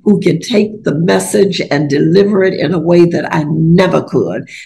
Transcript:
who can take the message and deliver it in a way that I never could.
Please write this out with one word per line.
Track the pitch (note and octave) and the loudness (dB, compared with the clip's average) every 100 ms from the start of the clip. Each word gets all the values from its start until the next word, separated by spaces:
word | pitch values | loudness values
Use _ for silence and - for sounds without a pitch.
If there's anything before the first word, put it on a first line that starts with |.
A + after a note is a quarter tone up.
who | G#3 G3 | 0 2
can | F3+ E3 | 0 -2
take | - G#3+ G#3+ - | -2 0 0 -4
the | - | -4
message | D3+ F3+ F#3+ F#3 G#3 F#3+ - - | -2 0 -2 -2 0 0 -2 -4
and | C#3+ D3 | -2 0
deliver | C#3+ D#3+ F#3+ G3+ G3+ | 0 2 2 2 2
it | F#3+ | 0
in | - D3 | -2 -2
a | F3 | -2
way | E3 F3 | 2 4
that | E3+ E3+ - | 4 2 -4
I | D#3+ | -4
never | D3 D#3+ D#3+ F3+ F#3 D3+ | -2 0 2 4 2 0
could. | - C#3+ E2+ G#2+ - - | -2 -2 -2 -6 -10 -18